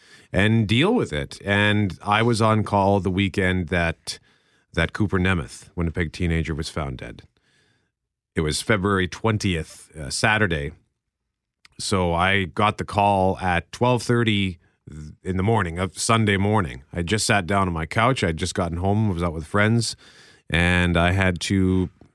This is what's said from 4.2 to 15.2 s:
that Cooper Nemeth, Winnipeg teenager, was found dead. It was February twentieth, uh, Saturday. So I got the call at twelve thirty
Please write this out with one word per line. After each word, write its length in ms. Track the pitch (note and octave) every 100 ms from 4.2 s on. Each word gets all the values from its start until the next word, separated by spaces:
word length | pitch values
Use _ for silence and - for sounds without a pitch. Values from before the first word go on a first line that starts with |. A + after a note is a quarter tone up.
| _ _ _ _ _
that 180 | - E2
Cooper 260 | - G2 F#2+
Nemeth, 520 | F#2 F2 B1+ - -
Winnipeg 380 | - E2 F2+ E2
teenager, 420 | - F2 E2 D#2+
was 140 | D2+ -
found 300 | F2 C#2+ B1+
dead. 240 | - - - _ _ _ _ _ _ _ _ _ _
It 80 | -
was 180 | D2+ D2+
February 480 | - G#2+ G2+ F#2+ F2+
twentieth, 800 | - A2+ G#2+ G2+ E2+ D#2 - - D#2
uh, 120 | C2
Saturday. 640 | - A2+ G#2+ G2+ D#2 D2 - _ _ _ _ _ _ _ _ _ -
So 320 | - G2 F2+
I 320 | E2+ F#2 G2
got 320 | F2+ F2 G#2 G#2
the 80 |
call 540 | E2+ G#2 G2+ G2 F#2+ F#2
at 340 | F#2 E2+ -
twelve 300 | - A#2+ B2
thirty 560 | - A#2+ A2+ G2+ F#2 E2+ _ _ - D2+ D2+ -